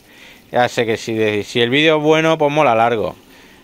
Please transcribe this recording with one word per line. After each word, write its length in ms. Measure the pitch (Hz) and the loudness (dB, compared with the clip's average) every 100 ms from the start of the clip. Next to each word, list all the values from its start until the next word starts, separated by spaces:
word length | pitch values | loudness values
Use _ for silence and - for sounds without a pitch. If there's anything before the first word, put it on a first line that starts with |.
| _ - - - _ | _ -20 -20 -20 _
Ya 180 | 123 120 | -2 0
sé 160 | - | -2
que 120 | 113 107 | -4 -4
si, 180 | - | -4
de, 300 | 110 107 104 | -2 -2 -2
si 160 | 95 120 | -4 -2
el 100 | 120 | 0
vídeo 280 | 139 160 156 | 2 2 2
es 40 | |
bueno, 340 | 151 156 160 160 | 2 2 2 0
pues 140 | 147 | 0
mola 240 | 147 143 | 2 2
largo. 400 | 113 117 117 87 - - - - - | 2 2 0 -4 -8 -18 -20 -20 -20